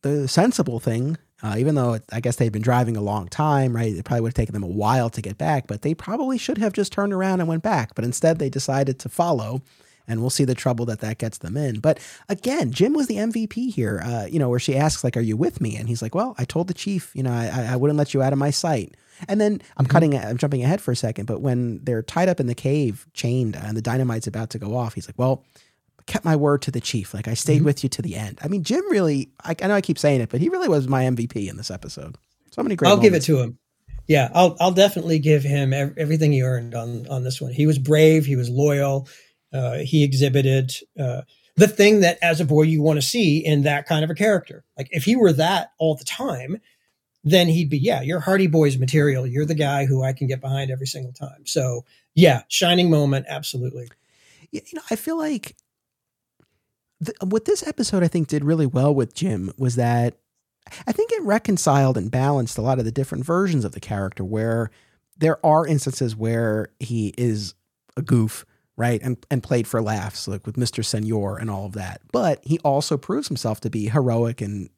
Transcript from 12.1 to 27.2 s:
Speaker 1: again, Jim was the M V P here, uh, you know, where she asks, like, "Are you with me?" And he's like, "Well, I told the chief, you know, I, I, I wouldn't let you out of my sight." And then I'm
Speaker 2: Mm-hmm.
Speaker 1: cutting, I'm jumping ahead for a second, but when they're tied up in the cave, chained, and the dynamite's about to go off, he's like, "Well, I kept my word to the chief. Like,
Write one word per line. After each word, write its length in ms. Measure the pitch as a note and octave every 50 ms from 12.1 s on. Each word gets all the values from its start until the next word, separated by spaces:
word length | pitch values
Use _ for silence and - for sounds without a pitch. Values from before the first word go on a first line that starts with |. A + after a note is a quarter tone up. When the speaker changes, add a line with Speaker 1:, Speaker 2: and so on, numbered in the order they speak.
| - - - -
Speaker 1:
again, 440 | G3+ - - A#3+ C4+ D#4+ - A#2+
Jim 200 | A2 - F3+ B3
was 140 | D4+ D4+ C#4
the 120 | - A3+ G3+
M 120 | G#3+ A3+
V 160 | A3 A3+ A3
P 240 | G#3+ - A3+ B3 C4
here, 320 | G#3 - A2+ G#2+ G#2+ F2+ -
uh, 220 | A#2+ A#2+ A#2 G#2 -
you 120 | - E3
know, 80 | C#3 B2
where 100 | A#2+ B2
she 180 | - - C3+
asks, 280 | C3+ D3 D#3 - - -
like, 120 | B2 -
"Are 40 | A#2+
you 160 | A#2 A2 G#2+
with 240 | A2+ E3 - - -
me?" 160 | - A2+ G#2+
And 120 | A2 A2 A2+
he's 140 | A#2 A#2
like, 100 | A2+ A2+
"Well, 220 | - F3 A3 C4 A3 -
I 60 | B2
told 220 | - - D#3+ F3
the 80 | F#3+ F3
chief, 380 | - - G3+ G3+ F3+ - - -
you 80 | D3
know, 80 | C3 B2+
I, 160 | A#2+ A#2 A#2
I, 260 | G#2+ - C3 A#2+ A2
I 40 | B2+
wouldn't 200 | B2 C3 D3 D3+
let 160 | D3+ C#3+ -
you 80 | - C#3
out 120 | C3 C3+
of 60 | C#3+ C3+
my 100 | C#3 C#3+
sight." 460 | C3+ - - E3+ D3+ A#2+ F#2 - - _ _ _ _ - F3 -
And 120 | G3 G#3
then 220 | G#3+ G#3 G#3 - - - -
I'm 80 | - C#3
Speaker 2:
Mm-hmm. 80 | B2+
Speaker 1:
cutting, 260 | C#3 E3+ E3 D3+ C#3 B2+
I'm 200 | F2+ G#2 A#2+ A#2+
jumping 260 | - C#3+ C#3+ C3 A#2+
ahead 160 | C3+ F3 G#3
for 100 | - -
a 60 | B2
second, 300 | - - A2 A2 - G2+
but 140 | A2 A2 -
when 380 | - C#3+ B2 B2 B2 A#2+ A2 - C#3
they're 180 | C3 A#2+ A2
tied 260 | - - - E3 F3+ F#3+
up 120 | F3 -
in 80 | - A#2+
the 60 | A#2+
cave, 500 | - - C3 C#3 D3+ C#3+ A#2 G#2 - - _ _
chained, 400 | - - A#2+ B2 B2+ B2 A2 G2+
and 220 | D2 - G#2+ G#2+
the 60 | A2+
dynamite's 440 | A2 A#2+ A#2 C3 C3 B2 A2+ A2+ -
about 240 | - G2 A2 A2+ G#2+
to 80 | - A#2+
go 180 | B2+ G#2+ A2+
off, 180 | B2 A#2+ A2 -
he's 140 | - - -
like, 100 | - -
"Well, 260 | B2 C3 C3 B2+ _ _ _ _ _ _ _ _ _ _ _ _
I 20 | _
kept 180 | - - G#3+ -
my 100 | E3+ D#3+
word 280 | D3 D3 D3 C#3+ C#3
to 100 | - -
the 80 | C3 B2
chief. 340 | - - - A2+ F2+ - -
Like, 140 | G2